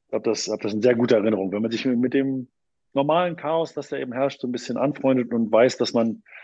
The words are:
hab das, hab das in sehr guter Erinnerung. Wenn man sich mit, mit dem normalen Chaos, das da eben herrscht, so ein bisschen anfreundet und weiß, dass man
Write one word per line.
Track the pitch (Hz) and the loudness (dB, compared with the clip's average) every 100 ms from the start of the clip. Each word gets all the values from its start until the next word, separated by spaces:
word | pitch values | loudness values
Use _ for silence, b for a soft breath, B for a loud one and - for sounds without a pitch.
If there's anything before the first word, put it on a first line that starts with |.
| - | -8
hab | 113 | -4
das, | 117 107 - | -2 -2 -4
hab | 107 | -4
das | 107 | -4
in | 104 | 0
sehr | 123 117 | 2 4
guter | 120 113 | 4 4
Erinnerung. | 107 104 95 | 4 0 -2
Wenn | 101 | -2
man | 110 | -2
sich | 113 135 | -2 -2
mit, | 120 | 0
mit | 127 | 0
dem | 135 135 131 123 _ _ _ _ | 0 0 -4 -8 _ _ _ _
normalen | 139 143 165 180 170 | -2 2 2 0 -4
Chaos, | 147 165 160 | -4 -2 -2
das | - 139 | -8 -8
da | 139 | -8
eben | 131 | -6
herrscht, | 123 139 - | -2 -2 -2
so | 123 | -6
ein | |
bisschen | 120 - 120 | -6 -6 -2
anfreundet | 135 147 135 131 120 | -2 0 0 2 0
und | 120 107 | -2 2
weiß, | 110 127 - | 4 4 4
dass | 117 | 0
man | 117 113 107 B B | 0 0 -2 B B